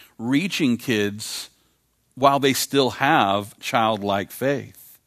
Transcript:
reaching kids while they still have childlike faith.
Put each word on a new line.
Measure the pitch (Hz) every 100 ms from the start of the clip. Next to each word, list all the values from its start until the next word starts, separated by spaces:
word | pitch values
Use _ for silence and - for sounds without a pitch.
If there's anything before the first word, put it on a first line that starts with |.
| - -
reaching | 117 139 185 - 139 117
kids | - 107 104 104 - - - _ _ _ _ _ _
while | - 139 139
they | 135
still | 127 - 139 127
have | - 139 160 101 101 104 -
childlike | - 123 110 107 101 101 92
faith. | - 131 139 104 - - -